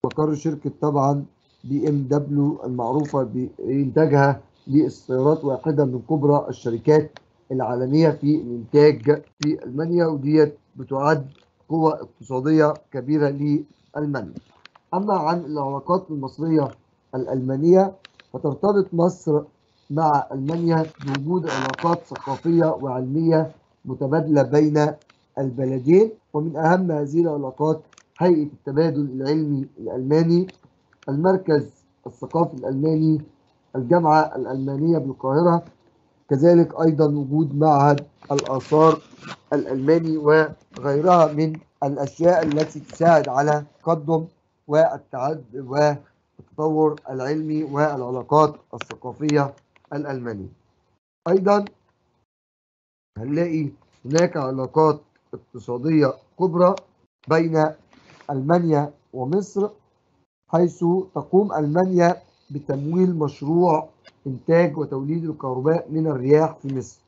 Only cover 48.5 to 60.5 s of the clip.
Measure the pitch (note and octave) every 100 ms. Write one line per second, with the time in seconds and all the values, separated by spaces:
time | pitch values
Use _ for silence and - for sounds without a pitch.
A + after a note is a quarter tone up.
48.5 | D3+ _ A#2 - - B2+ A#2 D3+ D3 C#3
49.5 | - _ _ _ D3 C#3+ C3+ A#2+ G#2+ F#2
50.5 | _ _ _ _ _ _ _ E3+ F#3+ F#3+
51.5 | G#3 G3+ _ _ _ _ _ _ _ _
52.5 | _ _ _ _ _ _ - A#2+ D3 F3
53.5 | D#3 C#3+ - _ _ B2 D#3 F3 E3 C3
54.5 | C3 C3 D#3 D#3 D3+ _ _ _ B2+ _
55.5 | B2 G#2 A#2+ C#3+ D#3+ C3+ - _ - F#3
56.5 | E3+ F3+ F#3+ _ _ _ _ - D#3+ E3
57.5 | D#3+ D#3 D#3 _ _ _ _ - C#3 C#3
58.5 | F3 E3+ D3 D3 - _ B2+ B2+ F#3 F#3+
59.5 | G3 G#3 - _ _ _ _ _ _ _